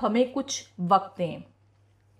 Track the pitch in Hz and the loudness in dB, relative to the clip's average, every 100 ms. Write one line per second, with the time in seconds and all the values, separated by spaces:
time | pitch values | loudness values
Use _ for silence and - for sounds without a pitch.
0 | 226 226 254 277 269 - - - 175 190 | 2 2 2 0 -6 -8 -10 -8 2 4
1 | 190 - 170 - - _ _ _ _ _ | 2 -4 -6 -6 -16 _ _ _ _ _
2 | _ _ | _ _